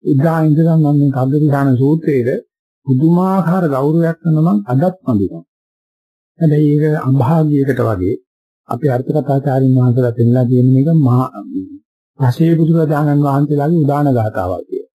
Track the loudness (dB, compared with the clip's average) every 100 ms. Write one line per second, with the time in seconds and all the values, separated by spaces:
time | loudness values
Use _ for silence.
0 | 0 0 2 0 2 2 2 2 2 2
1 | 0 0 -2 0 0 0 0 2 2 0
2 | 0 -2 -2 -4 -10 _ _ _ -2 0
3 | 2 2 0 0 0 0 0 0 0 0
4 | 0 -2 -2 0 0 0 0 0 0 -2
5 | -4 -2 -2 -6 -18 _ _ _ _ _
6 | _ _ _ _ 0 2 2 2 0 -2
7 | 0 0 2 0 0 0 -2 -2 -2 -2
8 | -4 -6 _ _ _ _ _ -4 -2 -2
9 | -2 -4 -2 -2 -2 0 2 2 2 0
10 | -2 0 0 2 2 2 2 2 2 2
11 | 2 0 -2 -8 -12 -10 -10 -16 _ _
12 | _ _ -4 0 0 2 2 2 0 0
13 | 0 0 0 0 0 0 0 0 0 0
14 | 0 0 -2 -4 -6 -6 -8 -10 -10